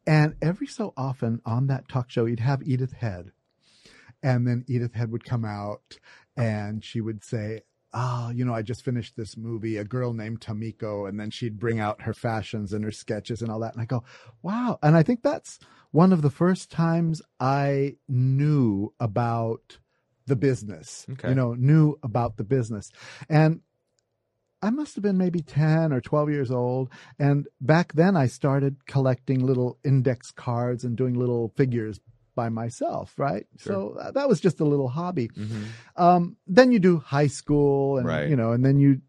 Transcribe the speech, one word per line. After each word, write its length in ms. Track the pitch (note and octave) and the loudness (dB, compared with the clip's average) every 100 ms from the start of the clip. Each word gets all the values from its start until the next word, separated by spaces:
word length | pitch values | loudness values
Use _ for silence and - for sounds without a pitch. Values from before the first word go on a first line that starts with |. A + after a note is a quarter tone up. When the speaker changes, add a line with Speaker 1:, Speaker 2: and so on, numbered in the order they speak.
| - | 2
Speaker 1:
And 300 | D#3 D3+ - | 4 4 0
every 280 | D3+ F#3+ C#4 | -4 -4 -8
so 260 | - G#3 - | -8 -8 -6
often 440 | C3 B2+ A#2 A#2 - | -6 -4 -4 -4 -2
on 200 | A#2 C3+ | -2 0
that 200 | C3 - | -2 -4
talk 240 | C3+ A#2+ | -6 -4
show, 140 | - A#2 | -2 -2
you'd 140 | A#2 | 0
have 200 | A#2+ C3+ | 0 -2
Edith 300 | C#3+ B2+ B2+ | -2 -2 -2
Head. 380 | - A#2 F2+ F2+ _ _ _ _ _ - - - - | -6 -8 -8 -14 _ _ _ _ _ -20 -20 -20 -6
And 240 | C#3 B2 B2 | 0 2 0
then 180 | A#2+ B2+ | -2 -2
Edith 280 | B2 A#2+ A#2 | -4 -2 -4
Head 160 | A#2 | -6
would 120 | A#2 | -6
come 220 | - A#2+ A2 | -4 -6 -4
out 540 | G#2 G#2 G#2 _ - _ - _ - | -6 -8 -10 _ -20 _ -20 _ -4
and 480 | A2+ G#2+ G#2 G#2+ | -2 -2 -6 -8
she 180 | - A#2 | -8 -6
would 220 | A2 G#2+ | -6 -8
say, 380 | - A2+ G#2+ A2 _ _ _ | -8 -6 -6 -10 _ _ _
"Oh, 360 | A#2 B2 B2 A#2 | -6 -4 -4 -6
you 160 | A#2+ B2+ | -4 -2
know, 80 | |
I 100 | A2+ | -4
just 200 | A2 A2+ | -6 -8
finished 320 | - A#2+ - - | -4 -6 -6 -10
this 220 | G#2+ - | -12 -12
movie, 400 | A2+ A2+ A2 G#2+ | -10 -8 -6 -6
A 60 | |
Girl 280 | G#2 B2+ B2 | -6 -4 -4
Named 260 | A#2 G#2+ A2+ | -6 -8 -10
Tomiko." 680 | - G#2+ A2 - A2 G#2 G2 | -8 -8 -8 -8 -8 -6 -6
And 120 | G#2 | -8
then 100 | G#2+ | -8
she'd 300 | - A#2+ G#2+ | -8 -8 -4
bring 200 | A#2 A2+ | -4 -2
out 220 | G#2 G#2+ | -2 -4
her 120 | - | -6
fashions 600 | G#2 A#2+ A2 G2+ A2 G2+ | -4 -4 -4 -4 -8 -6
and 100 | G#2+ | -4
her 80 | G#2+ | -6
sketches 500 | - - G#2+ - A2 | -8 -6 -6 -6 -8
and 80 | A#2 | -6
all 80 | A2 | -6
that. 140 | A2+ | -8
And 80 | A#2 | -6
I 40 | A2+ | -4
go, 180 | B2+ - - - - | -4 -6 -20 -20 -14
"Wow." 380 | E3+ A3 B3 - | -6 -4 -4 0
And 140 | D3+ E3 | 4 6
I 80 | |
think 180 | D#3+ B3 | 4 2
that's 380 | - G3+ - - _ _ _ | -2 -4 -10 -20 _ _ _
one 200 | D3 F#3 | 4 4
of 120 | F3+ | 4
the 80 | D3 | 2
first 400 | - F3 F#3 - | 2 0 0 -4
times 500 | - E3 E3 E3 D#3 - - | -4 0 0 0 -4 -10 -4
I 580 | B2+ C#3 C#3+ C#3 C#3 - - | 0 0 0 0 -2 -4 -4
knew 840 | B2+ C3 C3+ D3 D3 A#2 G2 G#2+ - | 0 2 2 2 4 2 2 -4 -4
about 800 | A#2 G2 A#2+ A#2 A2+ A2+ _ - _ _ _ _ - | -2 0 -2 -2 -4 -6 _ -20 _ _ _ _ -4
the 100 | C3 | 0
business, 680 | C#3 B2 G#2 D#2+ - - - | 2 0 -6 -14 -16 -18 -14
Speaker 2:
Okay. 180 | C3 - | -8 -2
Speaker 1:
you 60 | C3 | 0
know, 180 | B2 | 0
knew 440 | A#2+ C3+ D#3 D3+ C#3+ | 2 4 6 4 2
about 360 | B2 A2+ A#2+ - | -4 -2 -2 -4
the 60 | |
business. 480 | G2+ C3+ A2 G#2+ - - - - - | -2 -2 -2 -6 -12 -20 -20 -16 0
And 320 | D#3 D#3 E3 _ _ _ _ _ _ _ _ _ - | 4 4 2 _ _ _ _ _ _ _ _ _ -6
I 80 | G3 | -4
must 240 | C4+ D4 - | -2 -6 -4
have 80 | |
been 140 | G3+ F#3 | -2 0
maybe 240 | F3+ E3+ | 0 -2
ten 520 | D3+ C#3 D#3 D#3 D#3+ | -2 0 2 2 2
or 80 | C3 | -2
twelve 280 | - D3+ D3+ | 0 0 0
years 180 | D3 B2 | -2 -2
old. 380 | B2+ B2 B2+ C3 - - - | -2 -2 -2 -4 -10 -14 0
And 280 | C#3+ C#3+ - - | 2 2 -2 -6
back 320 | B2 D#3+ E3+ | 2 2 2
then 220 | D3 F3+ F3+ | 2 4 4
I 100 | B2+ | 0
started 600 | - C#3+ C#3 C#3 C#3+ - | 0 0 0 0 -4 -4
collecting 580 | C#3 C3 B2+ - C3 B2+ | 0 0 0 -2 0 2
little 320 | B2+ B2 - | 2 0 -2
index 480 | C#3+ C3+ B2+ A#2 - | 0 2 2 -2 -8
cards 520 | - - A#2+ B2 A#2+ | -12 -6 -2 -2 -4
and 140 | B2 A2+ | -4 -2
doing 160 | B2+ | -2
little 360 | B2 B2 A#2+ A#2 | 0 -2 -2 -2
figures 500 | - C3+ A#2 A2 G2+ _ _ _ - | 0 0 0 -4 -10 _ _ _ -4
by 140 | A#2 | -4
myself, 680 | A2+ A#2 - E4 - - - | -4 -6 -6 -6 -6 -8 -4
right? 300 | C#3 G3+ - - | -4 -4 -8 -14
Speaker 2:
Sure. 160 | - | -6
Speaker 1:
So, 260 | G3 G3 - | -6 -6 -8
uh, 120 | - | -6
that 180 | C4+ C#4+ | 0 2
was 100 | F#3 | 2
just 200 | F#3+ - | 2 2
a 40 | |
little 260 | D#3 C#3+ C3 | 0 2 -2
hobby. 400 | C#3+ F3 F3 A2+ | -4 -4 -4 -4
Speaker 2:
Mm-hmm. 340 | - G#2+ A2 G#2+ A#2 - - | -6 -8 -8 -10 -14 -12 4
Speaker 1:
Um, 420 | F3 F3+ F3 - - | 6 6 4 -6 4
then 260 | F#3 B3+ | 6 8
you 60 | A#3+ | 8
do 220 | F3+ E3 | 6 4
high 260 | - C#3+ D3 | 2 2 2
school 720 | - - D3 C#3+ C#3 C#3 C3+ | 0 0 2 4 2 0 0
and, 80 | B2 | 0
Speaker 2:
Right. 240 | D#2 D2+ | 0 0
Speaker 1:
you 60 | C#3 | 2
know, 160 | A2+ | 2
and 120 | A#2 | 2
then 140 | C3 C#3 | 4 6
you, 240 | C#3 C3 | 6 4